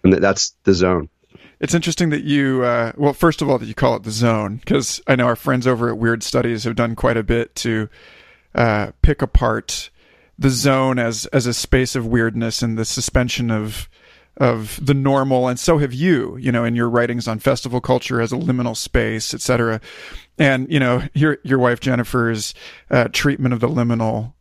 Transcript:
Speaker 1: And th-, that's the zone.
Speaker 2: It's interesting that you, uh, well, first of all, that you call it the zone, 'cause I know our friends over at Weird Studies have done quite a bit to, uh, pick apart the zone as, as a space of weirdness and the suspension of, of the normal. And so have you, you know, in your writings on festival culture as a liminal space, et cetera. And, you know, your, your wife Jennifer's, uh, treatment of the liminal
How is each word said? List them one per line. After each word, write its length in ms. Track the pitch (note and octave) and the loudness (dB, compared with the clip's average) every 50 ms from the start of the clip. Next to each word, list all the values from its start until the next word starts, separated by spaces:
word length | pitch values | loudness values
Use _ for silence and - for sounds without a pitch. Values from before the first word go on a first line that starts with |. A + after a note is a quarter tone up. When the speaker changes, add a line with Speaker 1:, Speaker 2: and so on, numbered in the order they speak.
| - | 6
Speaker 1:
And 80 | F#2 F#2+ | 6 4
th-, 80 | E2 | 6
that's 340 | F2 G2 G2 - - - _ _ _ | 4 2 2 0 -4 -6 _ _ _
the 100 | - G2 | 2 4
zone. 360 | E2+ F#2 F2+ F#2 E2+ D2+ - _ _ _ _ _ - - - _ _ | 4 4 2 2 0 -2 -6 _ _ _ _ _ -20 -20 -20 _ _
Speaker 2:
It's 140 | - - - | -4 -2 0
interesting 360 | E3+ - E3+ D#3 - F3+ D#3+ | 0 0 -2 -2 0 0 0
that 160 | D3 C#3+ - | 0 -2 -2
you, 380 | D3+ C#3+ C#3+ C#3 C3+ C3 B2+ B2 | 0 0 2 2 0 0 0 0
uh, 280 | A#2+ A#2+ A#2+ A#2 A2+ - | 0 0 0 -2 -4 -4
well, 160 | - D3 D3 C#3 | 0 0 0 2
first 280 | - - E3+ D#3 - | 4 2 2 2 2
of 80 | D3+ C3+ | 0 0
all, 80 | C3 | 0
that 100 | A#2+ A2 | -2 -2
you 60 | A2 A2 | -8 -4
call 220 | - C3 B2 A#2+ | 0 0 0 0
it 80 | G2+ G2 | -2 -4
the 80 | A2+ | -8
zone, 480 | G#2+ A2 A#2+ A#2 A2+ G#2+ G#2+ G2 G#2 B2 - | -2 0 2 2 2 2 -2 -4 -6 -10 -4
'cause 360 | - D3 C#3+ B2 - - - - | 0 0 0 0 -2 -8 -8 0
I 80 | - C3+ | 0 2
know 120 | B2+ B2 | 2 2
our 100 | B2 A#2 | 0 0
friends 280 | - - C#3 C3 B2+ A#2+ | -2 -2 -2 -2 0 2
over 220 | C3 B2+ A2+ A#2+ | 0 0 2 0
at 100 | A#2+ A2 | -2 -2
Weird 240 | G#2+ A2+ A#2 A#2 A#2 | 0 0 0 0 0
Studies 440 | - - - B2+ A#2+ A#2 A#2 G#2+ A2+ | -4 -2 -2 0 0 0 -4 -2 -4
have 100 | A#2+ A2+ | -4 -2
done 180 | - A#2+ A#2 A#2 | 0 -2 -2 -2
quite 220 | - - B2 A#2 | 0 0 0 0
a 80 | A2+ G#2+ | 0 0
bit 320 | G2 A#2 A#2+ A#2 - _ | 0 0 0 0 -4 _
to, 320 | - - B2 A2+ A2 G#2+ - - - - - - - - _ _ _ _ _ - | -6 -4 -2 -2 -2 -4 -6 -10 -20 -20 -20 -20 -20 -20 _ _ _ _ _ 0
uh, 380 | - A#2 A#2 G#2+ G#2 G2+ - - _ | 0 2 2 2 0 -2 -4 0 _
pick 200 | - - C#3+ - | 2 2 4 2
apart 680 | C#3 A2 - - B2 A#2 A2 A2+ - - - - - - _ _ _ _ _ _ _ _ _ | -2 2 2 2 2 4 0 -2 -4 -6 -8 -8 -10 -12 _ _ _ _ _ _ _ _ _
the 120 | - C3 C3+ | 0 0 0
zone 500 | B2+ A#2+ - C#3+ C3+ C3 C3 C3 C3 B2+ | 2 2 2 2 2 4 2 0 0 0
as, 260 | A#2 A#2 A2+ G#2+ - | -2 -2 -4 -6 -8
as 200 | - - C#3 A#2 | -2 -2 0 0
a 60 | B2 A#2 | 0 -4
space 420 | - - - - C3 B2+ - - | -4 -2 0 2 2 2 0 -2
of 100 | C3 A#2 | -4 -2
weirdness 560 | A2+ A#2+ A#2+ A2+ A#2 G#2+ A#2 A#2 A2+ A2 - | 0 2 2 2 2 0 -2 -4 -2 -2 -2
and 160 | B2 A#2 A2 | -2 -2 -2
the 60 | A2 A2 | -2 -4
suspension 680 | - - - A#2 - - C3 B2 A#2+ - - A#2+ A#2 | -4 -4 -6 -6 -2 0 0 0 0 -2 -2 -2 -2
of, 380 | A2 G#2+ G#2+ G#2+ G#2+ - - - _ _ _ - - _ _ _ _ | -2 -2 -4 -6 -8 -10 -12 -12 _ _ _ -20 -20 _ _ _ _
of 420 | - C3+ B2 A#2+ A2 G#2+ A2 - - D3 | 0 0 2 2 0 -6 -10 -10 -4 0
the 80 | C3 C#3+ | 0 2
normal. 540 | C#3 C3+ C#3 C3+ C#3 C3+ C3+ C3 B2+ B2+ | 2 2 2 2 2 2 2 2 2 2
And 100 | B2+ B2 | 0 -2
so 200 | A#2+ - - E3 | -2 2 2 2
have 160 | D3+ D3 C3 A#2+ | 2 2 -2 -2
you, 420 | B2+ D#3+ F#3 E3+ B2+ - - - | 0 2 2 2 2 0 -4 -8
you 160 | B2+ B2+ C3 | -4 -2 -2
know, 140 | A#2+ A#2 A#2 | 0 0 0
in 100 | A#2 A#2 | 0 0
your 140 | A#2+ A#2 A#2+ | 0 0 2
writings 400 | A#2 A#2+ A#2+ A#2+ A#2+ A#2+ G#2 A#2 | 2 0 0 0 -2 -4 -4 -6
on 100 | A2+ A2+ | -6 0
festival 400 | - C3+ C3 - - B2+ A#2+ B2 | 0 0 0 0 -4 -4 -6 -4
culture 400 | - - B2+ B2 - - C3 A#2+ | 0 0 0 0 0 -2 -2 -2
as 140 | A#2 A2 B2 | -2 -2 -4
a 40 | |
liminal 380 | B2+ E3+ E3+ B2 B2+ A#2+ A#2+ A2 | -4 -2 -2 -2 -2 -2 -4 -6
space, 580 | - - - - A#2+ A2+ A2 A2+ A2 - - - | -6 -8 -2 0 0 0 0 -4 -6 -6 -8 -8
et 60 | A2 | -6
cetera. 400 | - - B2+ A#2+ A#2 A2+ A2 A2 - - - - - - - - - _ _ | -2 0 0 2 2 0 -2 -4 -8 -14 -20 -18 -18 -16 -18 -18 -18 _ _
And, 320 | - D3+ C#3 C3+ B2+ C3 - | 2 2 2 2 0 -2 0
you 120 | E3 C#3+ | 0 2
know, 220 | C3 B2 B2 B2 A#2 C#3 - | 2 2 2 0 -2 -2 0
your, 240 | C3+ D3 D#3 C#3+ - - | 2 2 2 2 -2 0
your 160 | B2+ C3+ C3 | 0 2 4
wife 200 | B2 B2 A#2+ - | 4 2 0 0
Jennifer's, 720 | - C3+ B2+ B2 A#2 - - B2+ A#2 A#2 A2+ G#2+ G#2 - - - - - - - _ - | -2 -2 0 0 -2 0 0 0 0 0 0 -2 -6 -8 -12 -14 -20 -20 -20 -20 _ 0
uh, 160 | C3+ B2+ A#2 A#2 - | 2 2 2 2 -2
treatment 400 | - - D3 C#3 - C3 B2+ B2 | 0 0 0 0 2 0 0 0
of 80 | A2+ | 2
the 80 | A#2+ A#2+ | 0 0
liminal 640 | - B2 A#2+ A#2+ A#2 A#2 A2+ A2 A2+ A2 A2 A#2+ - _ | 2 0 0 0 0 0 0 -2 -2 -2 -6 -8 -12 _